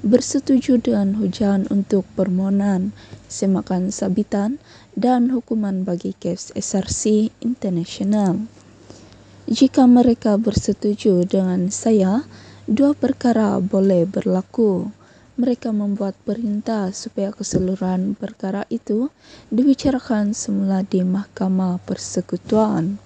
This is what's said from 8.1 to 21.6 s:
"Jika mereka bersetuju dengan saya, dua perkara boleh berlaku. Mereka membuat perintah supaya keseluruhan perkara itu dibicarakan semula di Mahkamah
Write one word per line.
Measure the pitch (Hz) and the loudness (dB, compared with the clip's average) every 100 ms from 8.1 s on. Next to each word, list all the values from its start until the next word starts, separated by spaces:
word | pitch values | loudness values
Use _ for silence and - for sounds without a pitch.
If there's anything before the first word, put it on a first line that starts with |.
| 214 196 170 220 - - - - - - - - - - | 2 2 0 -6 -14 -20 -20 -20 -20 -20 -20 -20 -16 -6
"Jika | 226 262 - 247 | 2 4 6 8
mereka | 247 240 233 220 208 | 8 6 2 2 2
bersetuju | 226 202 - 202 208 202 220 180 180 | 0 -2 -2 -2 -2 0 2 2 2
dengan | 196 185 185 180 | 0 0 0 -2
saya, | - 226 220 185 220 - - - - - | -2 2 2 2 0 -4 -18 -20 -16 -2
dua | 214 277 294 | 2 2 2
perkara | 247 269 247 226 208 196 | -2 0 2 2 2 0
boleh | 185 196 196 180 170 | 0 2 4 4 2
berlaku. | 196 190 185 - - 220 180 208 - - _ _ - | 0 0 -2 -2 0 2 2 -4 -10 -20 _ _ -4
Mereka | 247 240 240 | -2 -2 -2
membuat | 214 208 202 196 - | -2 -2 -2 -4 -6
perintah | - 214 226 208 220 220 190 | -6 -4 -2 -4 -4 -4 -4
supaya | 202 226 - 196 | -6 -10 -6 -6
keseluruhan | - 208 185 185 190 185 185 190 | -6 -4 -2 -2 -2 -2 -2 -2
perkara | 202 202 220 190 196 - | -6 -10 -8 -6 -6 -6
itu | 226 - 214 269 _ - - - | -8 -4 -2 -2 _ -20 -20 -4
dibicarakan | 214 277 262 285 262 - 214 208 214 | 0 2 2 0 -2 -2 0 0 -4
semula | - 196 196 190 196 | -4 -2 0 0 0
di | 185 | 0
Mahkamah | 185 190 202 - 190 185 | 0 -2 -4 -4 -2 0